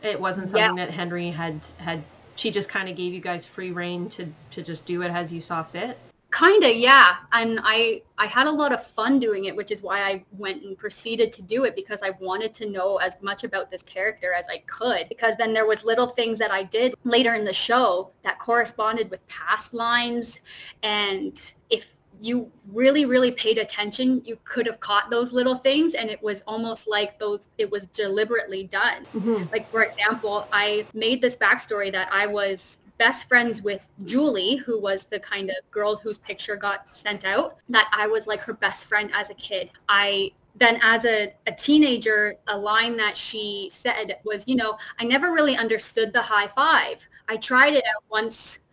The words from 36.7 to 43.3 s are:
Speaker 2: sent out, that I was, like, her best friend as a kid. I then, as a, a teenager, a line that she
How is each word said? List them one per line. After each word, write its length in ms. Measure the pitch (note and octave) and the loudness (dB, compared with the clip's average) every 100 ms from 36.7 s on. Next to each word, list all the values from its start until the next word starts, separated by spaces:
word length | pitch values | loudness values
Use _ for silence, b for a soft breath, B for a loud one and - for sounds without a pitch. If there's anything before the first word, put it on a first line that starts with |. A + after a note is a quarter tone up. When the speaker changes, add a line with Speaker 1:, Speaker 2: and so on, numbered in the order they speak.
| G3 - - | -6 -8 -10
Speaker 2:
sent 280 | G#3 G3+ | -6 -4
out, 320 | F#3+ G3+ E4 - _ | -2 0 -2 -6 _
that 220 | A#3 G#3+ | 4 4
I 140 | G#3 G#3+ | 2 2
was, 220 | A3 G#3+ | 0 -2
like, 120 | G#3 | -6
her 100 | - | -6
best 340 | G#3+ G3 - - | -2 -2 -2 -2
friend 240 | G#3 G#3 | -2 0
as 180 | G3+ - | -4 -6
a 40 | |
kid. 360 | G3+ - G3 F3+ - - | -10 -8 -6 -8 -12 0
I 420 | G3+ G3+ G3+ G3 _ _ | 2 2 0 -2 _ _
then, 240 | - A#3+ A#3 | 4 4 6
as 220 | A3+ A3+ | 4 4
a, 300 | A#3 A3 G#3 - - | 4 0 -2 -6 -8
a 40 | |
teenager, 800 | G#3+ - D4+ D4 A#3+ A3 G#3+ G#3 - - | -6 4 6 6 4 2 2 2 -2 -6
a 100 | G#3 | -4
line 400 | G#3 A3 A#3 A#3 | 2 2 2 0
that 180 | G#3+ - | -2 -2
she 540 | - | -10